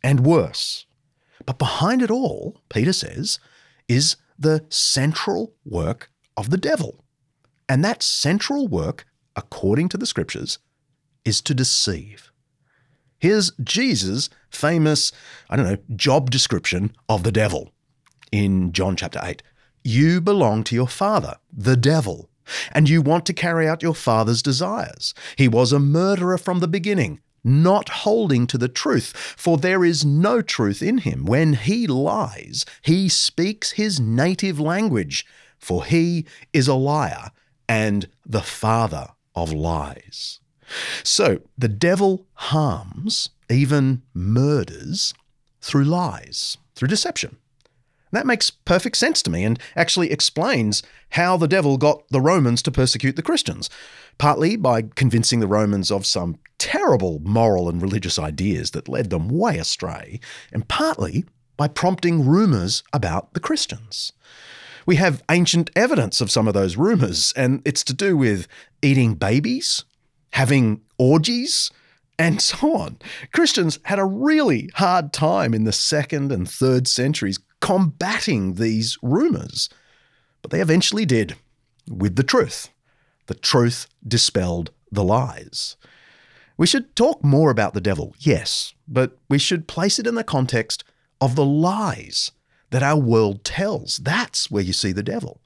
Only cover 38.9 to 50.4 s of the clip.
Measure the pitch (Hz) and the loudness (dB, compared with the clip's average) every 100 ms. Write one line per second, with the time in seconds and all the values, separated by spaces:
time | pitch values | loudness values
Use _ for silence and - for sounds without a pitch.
38.9 | 76 65 _ _ - 82 76 85 80 71 | -4 -12 _ _ -6 -4 -2 -2 -2 -6
39.9 | 64 - - - - _ _ - - - | -12 -18 -14 -14 -14 _ _ -16 -10 -10
40.9 | - - - 180 95 _ - 123 104 170 | -6 -2 2 2 2 _ -4 -2 2 2
41.9 | 185 196 185 _ - - 156 147 82 92 | 4 2 0 _ -12 -2 0 0 -2 -8
42.9 | - 190 - - _ _ 120 139 147 135 | -8 -6 -4 -6 _ _ 2 4 4 2
43.9 | 127 _ 90 92 113 139 147 90 - - | 0 _ -6 0 2 2 0 -2 -10 -8
44.9 | 190 - - _ _ _ _ - 135 139 | -4 -6 -8 _ _ _ _ -2 2 2
45.9 | 175 170 - - - - - _ - 127 | 2 -2 -6 -12 -10 -8 -10 _ -6 -2
46.9 | 208 349 - - - _ _ _ _ _ | 0 -2 -6 -10 -12 _ _ _ _ _
47.9 | _ _ 214 269 233 - - - 180 - | _ _ -4 0 0 -2 -4 0 0 2
48.9 | - - 311 - 85 104 117 - - 170 | -2 0 0 -2 -2 0 -2 -4 -2 0
49.9 | - 175 151 - - | 0 0 0 -2 -2